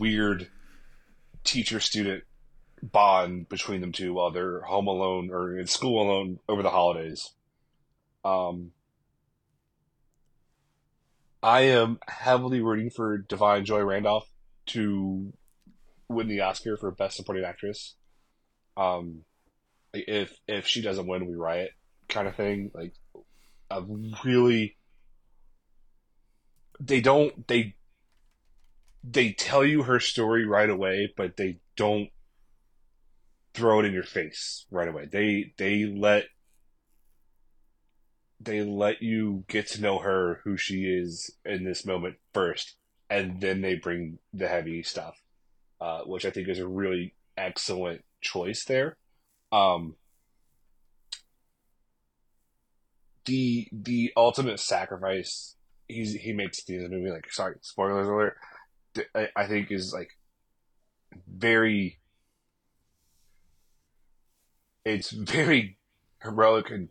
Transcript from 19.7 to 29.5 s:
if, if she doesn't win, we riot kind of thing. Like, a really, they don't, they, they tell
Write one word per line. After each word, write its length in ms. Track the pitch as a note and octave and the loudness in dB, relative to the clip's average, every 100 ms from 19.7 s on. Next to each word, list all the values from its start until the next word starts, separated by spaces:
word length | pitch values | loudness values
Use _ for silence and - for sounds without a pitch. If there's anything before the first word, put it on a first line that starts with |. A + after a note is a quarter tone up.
| _ _ | _ _
if, 460 | - - G#2 F#2 - - | -10 -4 -2 -2 -8 -8
if 180 | G2+ - | -4 -2
she 140 | B2 | -2
doesn't 260 | G#2+ F#2+ F2+ | -2 -2 -4
win, 200 | F#2 F2 | -4 -6
we 80 | |
riot 360 | E2+ E2 F2 F#2+ - _ _ - | -4 -2 -2 -4 -10 _ _ -8
kind 180 | G#2+ G2 | -4 -4
of 80 | |
thing. 360 | - G2+ G2+ G2+ | -2 -2 -2 -6
Like, 200 | E2+ F2 - - - - _ _ - - | -10 -14 -16 -20 -20 -20 _ _ -20 -10
a 120 | F#2+ F#2+ G#2+ A2 A2 | -10 -8 -10 -10 -6
really, 520 | B2+ B2 B2 A2+ G#2+ - _ _ - - _ _ - _ _ _ - _ _ _ _ _ _ _ _ - | 2 6 6 4 0 -6 _ _ -20 -20 _ _ -20 _ _ _ -20 _ _ _ _ _ _ _ _ -12
they 200 | C3+ C3 | 0 4
don't, 440 | B2+ C#3+ D3 - - | 6 6 4 0 0
they, 280 | A#2+ A2 - _ _ _ _ _ _ _ - - - - - | 0 0 -6 _ _ _ _ _ _ _ -20 -20 -20 -20 -18
they 300 | B2+ C3 A2+ | -2 2 2
tell 320 | - - | 0 2